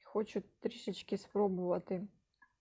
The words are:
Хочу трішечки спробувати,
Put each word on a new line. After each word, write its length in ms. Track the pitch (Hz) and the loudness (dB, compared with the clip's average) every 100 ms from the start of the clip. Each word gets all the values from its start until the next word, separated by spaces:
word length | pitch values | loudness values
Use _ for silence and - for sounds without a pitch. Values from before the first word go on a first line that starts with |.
Хочу 400 | - - 214 208 - _ | -4 -2 0 -2 -6 _
трішечки 580 | - - - 185 - 196 | -4 -4 -6 -6 -2 -4
спробувати, 920 | - 202 208 185 180 180 - 185 202 - _ _ - _ | -2 2 4 4 2 0 0 -4 -4 -12 _ _ -20 _